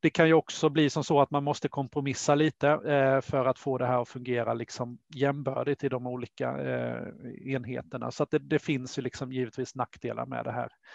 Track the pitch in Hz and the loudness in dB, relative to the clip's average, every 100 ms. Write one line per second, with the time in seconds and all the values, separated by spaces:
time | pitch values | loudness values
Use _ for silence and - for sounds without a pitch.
0 | 165 - 160 160 - - 156 143 147 156 | 2 6 8 8 4 0 2 4 2 2
1 | 139 143 135 147 143 143 143 - 131 151 | 2 4 4 2 -2 -2 -4 -4 -4 -4
2 | 139 127 - 147 156 - 143 151 - 143 | -4 -2 2 4 4 2 2 2 2 2
3 | 135 135 - 139 131 127 - 127 123 127 | 4 2 0 0 0 0 -2 -2 0 0
4 | 120 127 123 123 113 117 117 - 120 120 | -2 -8 -4 -2 0 -4 -6 -8 -8 -10
5 | _ 123 139 143 135 131 123 143 139 127 | _ -2 0 0 -4 -4 -2 -2 -2 -4
6 | 123 123 120 - 127 139 135 123 120 120 | -4 -8 -8 -6 -4 -4 -4 -4 -4 -6
7 | - - 120 - 117 135 123 123 - 127 | -8 -12 -16 -12 -6 -6 -4 -8 -8 -8
8 | 117 - 147 151 139 147 - 139 127 - | -8 -2 0 0 0 -2 0 -4 -2 -6
9 | 123 - 127 131 123 - 123 135 120 - | -6 -6 -6 -4 -4 -4 -8 -4 -6 -6
10 | 123 113 120 123 117 117 117 _ - | -8 -6 -6 -6 -6 -6 -8 _ -20